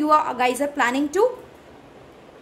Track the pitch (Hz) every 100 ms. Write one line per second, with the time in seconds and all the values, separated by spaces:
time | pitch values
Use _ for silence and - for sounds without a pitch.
0 | 302 302 - 240 254 262 285 285 240 262
1 | 285 359 494 - - - - - - -
2 | - - - -